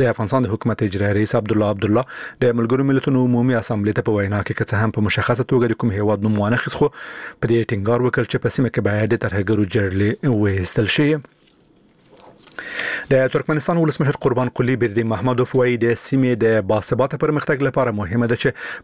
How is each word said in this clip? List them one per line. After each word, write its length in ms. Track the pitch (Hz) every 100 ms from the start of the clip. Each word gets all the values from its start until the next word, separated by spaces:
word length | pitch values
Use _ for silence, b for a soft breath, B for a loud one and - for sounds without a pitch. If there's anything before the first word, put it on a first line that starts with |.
د 80 | 127
افغانستان 360 | 110 104 131 113
د 40 |
حکومت 300 | 110 117 107 107
اجرایي 280 | 98 101 104
رئیس 140 | 107 120
عبدالله 360 | 107 107 104 101
عبدالله 280 | 101 107 131 B B B 123
د 60 | 117
ملګرو 280 | 117 131 139
ملتونو 320 | 135 - 131 127
عمومي 280 | 120 127 120
اسامبلې 400 | - 110 101 104
ته 80 | -
په 80 | 104
وینا 240 | 98 104
کې 120 | - 110
که 80 | 104
څه 40 | 101
هم 160 | 110 107
په 80 | 104
مشخصه 360 | - - 123 123
توګه 180 | 131 117
د 60 | 110
کوم 100 | 123 101
هیواد 260 | 104 104 107
نوم 140 | 104
وانه 180 | 104 120 -
خیست، 140 | -
خو 80 | 147
په 560 | - - - - - 117
دې 200 | 117 110
ټینګار 280 | 107 98 120 123
وکړ 160 | 123 113
چې 60 | 135 117
په 100 | -
سیمه 160 | 120
کې 80 | - 101
باید 260 | 104 107 117
د 80 | 107
ترهګرو 440 | 98 98 107 101 113
جړلې 320 | 98 95 104 - 143 110
وایستل 500 | 104 98 87 - 107 -
شي. 120 | 147 156 - _ _ _ _ _ _ _ _ - - - - - B B B B B
د 120 | 131 131
ترکمنستان 440 | 147 - 151 156 170
ولسمشر 400 | 160 - 139 -
قربان 260 | 139 123 123 -
قلی 180 | 123 120
بردی 220 | 117 101 113
محمدوف 400 | 107 127 123 - 131
وایي 220 | 123 120
د 140 | 117 113
سیمې 400 | - 135 127 117
د 180 | 113 110 98
باثباته 460 | 107 - 110 135 143
پرمختګ 400 | 156 151 - 143 135
لپاره 260 | - 120 104
مهمه 300 | 90 120 117
ده 40 | 117
چې 420 | 135 - - -